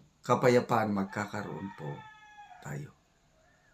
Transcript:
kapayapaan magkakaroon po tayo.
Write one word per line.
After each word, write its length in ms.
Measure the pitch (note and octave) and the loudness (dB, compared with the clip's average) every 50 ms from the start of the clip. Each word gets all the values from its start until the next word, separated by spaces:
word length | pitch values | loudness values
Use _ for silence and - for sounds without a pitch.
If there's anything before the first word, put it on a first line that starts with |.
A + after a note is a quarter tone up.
| - _ _ _ | -20 _ _ _
kapayapaan 720 | - - B2 - - B2+ A#2+ B2 - - B2 A2+ G#2+ G#2+ G#2 | -2 0 2 4 6 6 6 6 6 4 2 2 2 2 0
magkakaroon 800 | G2 G2 G2 - G#2+ G#2 G2+ - G#2 G2 F2+ D2+ D2+ F#2+ G2 - - | 0 -2 -2 -2 -4 -4 -4 -4 -8 -8 -8 -8 -8 -8 -10 -10 -10
po 100 | D#2 D2 C#2 C2 C#2 - - - - - - - - - - - | -10 -10 -10 -10 -12 -18 -20 -20 -20 -20 -20 -20 -20 -20 -20 -16
tayo. 320 | - - - - - - - _ _ _ _ _ _ _ _ _ _ _ _ _ _ _ | -14 -12 -10 -10 -10 -12 -16 _ _ _ _ _ _ _ _ _ _ _ _ _ _ _